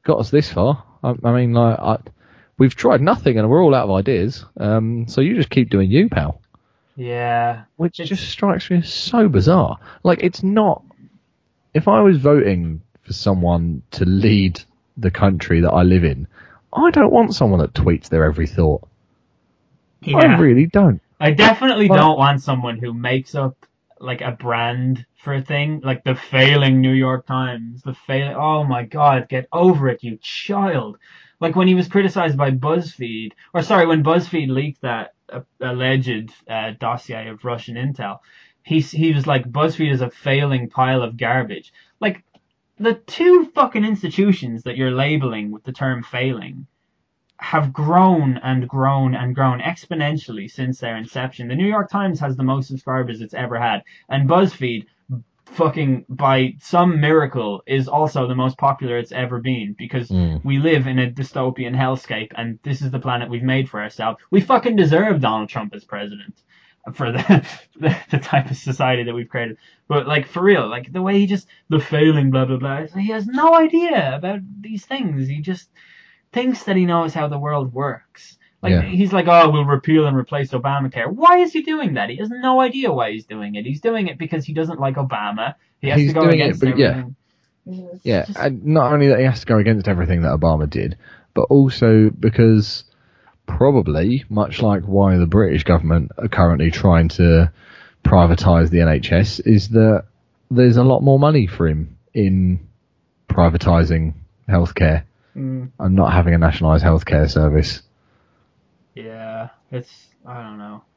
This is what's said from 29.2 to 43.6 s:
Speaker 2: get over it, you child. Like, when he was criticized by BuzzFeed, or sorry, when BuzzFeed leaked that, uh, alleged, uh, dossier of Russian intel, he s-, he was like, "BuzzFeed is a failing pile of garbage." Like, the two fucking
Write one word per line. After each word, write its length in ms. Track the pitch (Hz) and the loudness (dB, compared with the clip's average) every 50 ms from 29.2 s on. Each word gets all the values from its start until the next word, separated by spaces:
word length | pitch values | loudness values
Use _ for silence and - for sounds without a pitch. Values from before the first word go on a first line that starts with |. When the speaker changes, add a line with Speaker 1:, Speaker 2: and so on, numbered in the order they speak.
| 160 | -2
Speaker 2:
get 220 | _ 135 127 127 _ | _ -8 -8 -8 _
over 380 | - 170 175 185 180 143 135 131 | -2 2 4 4 4 4 0 -2
it, 120 | 117 - | -2 -4
you 160 | - 117 110 - | -8 -12 -12 -12
child. 760 | - - - - - - 202 202 196 190 160 127 110 104 104 _ _ _ _ - _ _ _ _ | -14 -14 -14 -12 -8 -6 -4 -2 -2 -2 -2 -4 -6 -8 -14 _ _ _ _ -20 _ _ _ _
Like, 160 | 165 165 160 | -4 -2 0
when 100 | 185 180 | 2 4
he 80 | 185 185 | 4 4
was 140 | 180 175 175 | 2 0 0
criticized 480 | - 196 190 185 - 190 170 165 143 | 0 0 0 0 -2 -2 -2 -2 0
by 140 | 135 143 135 | 0 0 -2
BuzzFeed, 840 | 131 127 131 151 160 175 165 - - - 123 117 113 110 110 107 _ _ _ _ - | -2 -2 -2 -2 -2 -2 -2 -6 -12 -12 -12 -10 -10 -10 -12 -12 _ _ _ _ -6
or 80 | 175 | -6
sorry, 240 | 160 - - 185 170 | -2 0 2 2 4
when 160 | 165 165 156 143 | 4 2 2 2
BuzzFeed 460 | 156 165 180 175 - - 165 147 131 | 2 0 0 0 -2 -4 -4 -2 -2
leaked 320 | 131 135 143 151 139 _ | -2 -2 -4 -6 -8 _
that, 320 | - 123 117 113 120 - _ _ _ | -8 -8 -6 -8 -10 -14 _ _ _
uh, 140 | - 123 127 131 _ _ _ | -18 -18 -18 -18 _ _ _
alleged, 720 | 131 127 123 123 127 131 135 135 127 127 117 110 113 110 _ _ _ - | -8 -8 -6 -4 -2 0 0 0 -2 -4 -6 -8 -10 -14 _ _ _ -10
uh, 220 | 113 110 110 110 107 - | -8 -8 -8 -8 -10 -8
dossier 480 | - 113 120 123 - - 117 110 110 | -6 -6 -6 -6 -10 -14 -14 -14 -14
of 160 | 113 110 107 - | -16 -18 -12 -10
Russian 320 | 123 120 117 - - 117 | -8 -8 -8 -10 -14 -10
intel, 440 | 120 127 143 139 - 110 101 98 - _ _ _ _ _ _ _ _ _ | -6 -6 -6 -6 -8 -10 -12 -12 -14 _ _ _ _ _ _ _ _ _
he 140 | - 156 160 | -2 -2 -2
s-, 120 | 139 - | -2 -2
he 200 | - 151 165 165 156 | -4 -2 0 0 0
was 140 | 139 135 | 0 0
like, 180 | 156 139 131 120 127 | 0 -2 -2 -2 -4
"BuzzFeed 400 | 120 147 151 160 160 - 156 151 | -2 -2 -2 -2 0 -2 -2 -2
is 80 | 139 123 | 0 -2
a 80 | 127 120 | -4 -6
failing 600 | _ _ - 143 135 139 143 143 135 123 120 117 | _ _ -4 -2 -2 0 0 -2 -2 -4 -4 -6
pile 340 | _ - 131 131 131 127 120 | _ -2 0 0 0 -2 -2
of 140 | 113 113 | -4 -6
garbage." 560 | 117 123 113 123 131 123 104 101 80 _ _ _ _ _ _ _ _ | -6 -4 -2 -2 -2 -2 -6 -10 -14 _ _ _ _ _ _ _ _
Like, 240 | 214 202 180 - _ _ _ _ _ _ _ _ _ _ _ _ | -6 -6 -6 -6 _ _ _ _ _ _ _ _ _ _ _ _
the 140 | 208 233 226 | -2 -2 -2
two 580 | - _ - - - 339 359 359 359 320 - _ | -2 _ -18 -6 2 6 6 6 6 4 2 _
fucking 300 | 302 | 0